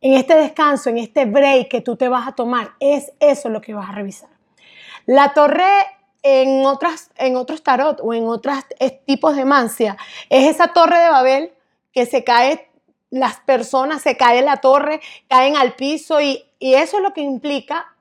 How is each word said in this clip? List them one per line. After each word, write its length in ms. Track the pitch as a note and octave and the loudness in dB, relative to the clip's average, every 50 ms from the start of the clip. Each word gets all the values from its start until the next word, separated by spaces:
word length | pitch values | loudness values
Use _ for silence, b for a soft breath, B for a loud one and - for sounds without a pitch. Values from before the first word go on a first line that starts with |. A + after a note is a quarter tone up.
En 140 | - C4 C4+ | 2 4 2
este 220 | C4+ B3+ - E4+ | 2 4 4 2
descanso, 540 | D#4 D4+ C#4+ D4 - D#4 D4 C#4+ - - C4 | 2 2 0 -2 0 0 0 0 -2 -4 -4
en 80 | A3+ A#3 | -6 -6
este 260 | A#3 G#3+ _ D4+ C#4 | -8 -4 _ -2 -2
break 420 | A3 G3+ C#4 C#4 C#4 C4+ C4 B3 | 0 2 2 2 4 2 2 0
que 140 | B3+ - A#3+ | -2 -6 -8
tú 160 | - - A#3+ | -6 -6 -6
te 120 | A3+ C4 B3 | -4 -2 -2
vas 200 | B3+ B3+ A#3 C4 | -2 -4 -4 -6
a 80 | C4+ | -8
tomar, 380 | - A#3+ A#3 B3 A#3+ G#3+ G3+ - _ | -8 -6 -4 -4 -4 -6 -8 -12 _
es 320 | - C#4 D4 C#4 C#4 - - _ | -2 0 0 -2 -4 -10 -6 _
eso 300 | - D4 C#4 C#4+ - A#3 | 2 2 2 0 -2 -8
lo 120 | A3 G#3+ | -8 -8
que 140 | G#3+ - A3 | -8 -12 -14
vas 140 | G#3 G3 G3 | -14 -12 -12
a 40 | G3 | -12
revisar. 380 | G3+ G3+ G3 F#3+ - - _ _ _ _ _ _ B B B B B B B B B B | -12 -12 -12 -12 -16 -20 _ _ _ _ _ _ B B B B B B B B B B
La 280 | - B3 C4+ C#4+ C#4+ C#4 | 0 2 4 4 4 4
torre 340 | D4+ D4 D4 D4 E4 F4+ F#4+ G4+ G4+ G4 - - _ _ _ _ _ _ | 2 2 2 2 2 2 2 2 2 0 -2 -6 _ _ _ _ _ _
en 420 | C#4 C4+ C4 C4 C4+ C4+ C4+ C4+ | 2 2 2 2 2 0 0 0
otras, 460 | C4+ C#4 C4+ D#4 E4+ E4 D#4+ - _ _ | 0 0 -2 -4 -6 -6 -6 -16 _ _
en 180 | _ - C4 B3+ | _ -4 -2 -2
otros 300 | B3+ B3+ B3 D4+ D#4 _ | -2 -6 -6 -10 -8 _
tarot 340 | - B3+ A#3+ C4 D#4 D4 - | -2 0 0 0 -2 -2 -4
o 140 | - A3 A#3 | -6 -6 -4
en 140 | A3+ A3+ A3+ | -4 -4 -4
otros, 300 | A#3 A3+ - C4+ C#4+ C4+ C4 _ - _ | -6 -6 -6 -6 -6 -6 -8 _ -8 _
eh, 240 | B3+ C4+ C4 - _ | -4 -4 -4 -6 _
tipos 280 | - C#4 - - D#4+ D4 | -4 -4 0 0 -2 0
de 100 | C#4+ C4 | 0 0
mancia 520 | C4+ C#4+ C#4 B3 A3+ A3+ - A#3 G#3+ G3 B B B B B B B | 2 2 2 0 -2 -4 -4 -4 -4 -4 B B B B B B B
es 180 | - C4 C4+ D4+ | 2 4 4 4
esa 200 | D4+ D4+ F4 E4 | 4 2 0 2
torre 320 | E4+ F4 E4 E4 F4 E4+ | 4 4 4 4 4 4
de 80 | E4+ E4+ | 4 4
Babel 440 | D#4 C4+ B3+ C4 C4 C#4 D#4 F4 _ _ _ _ _ _ _ _ | 4 4 4 4 2 0 -2 -6 _ _ _ _ _ _ _ _
que 160 | _ C4 A#3+ | _ -4 -4
se 160 | A#3+ - C4+ - | -2 -2 -4 0
cae, 480 | - A#3+ A#3+ A#3+ C4 D#4 - - _ _ _ _ _ _ _ _ _ | 2 2 2 4 2 0 -4 -8 _ _ _ _ _ _ _ _ _
las 300 | - C4 C4 A#3 - - | -6 -4 -4 -4 -4 -8
personas, 600 | _ - C4+ B3 B3 - - C4 C4 C#4+ D#4 C#4+ - | _ -2 0 0 0 -2 -4 -2 -2 -2 -4 -4 -4
se 140 | D4 B3 | -4 -2
cae 240 | - B3+ A#3+ A#3 B3 | 2 2 4 4 4
la 180 | B3+ D4 C#4+ C4+ | 2 0 0 0
torre, 420 | - C4 C4 C#4+ C#4+ - A#3+ - B B B B B _ | 2 2 2 4 2 0 -6 -6 B B B B B _
caen 280 | C4+ B3+ B3+ C#4 D4 | 2 2 4 4 2
al 180 | D4 C4 B3 B3 | 2 0 0 -2
piso 460 | - C4 C#4 D4+ D#4 D#4 - D#4+ D4 | -4 -6 -6 -6 -6 -6 -2 -2 0
y, 240 | D4 C#4+ C4+ C#4 _ _ _ _ | 0 0 -4 -6 _ _ _ _
y 140 | - C4 C4 | 0 2 2
eso 240 | C4+ D#4 - - G#4 | 2 2 0 -2 -4
es 40 | F#4+ | -4
lo 100 | G4 G4 | -4 -4
que 100 | E4 D4 | -4 -8
implica 760 | C#4+ C4+ A#3+ - D4 C#4+ C#4 - - D4 E4+ - - _ _ | -6 -8 -8 -6 -6 -6 -6 -6 -8 -10 -10 -10 -12 _ _